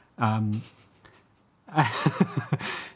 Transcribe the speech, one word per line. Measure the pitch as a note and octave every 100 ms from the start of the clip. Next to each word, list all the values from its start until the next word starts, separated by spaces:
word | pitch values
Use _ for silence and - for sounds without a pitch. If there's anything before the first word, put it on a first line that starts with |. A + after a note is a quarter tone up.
| _ -
Um, | A2+ A2 G#2+ G#2+ - - - _ - - _ _ _ _ -
<laughs> | D#3 A#2+ - D3+ - F3+ - - - - - -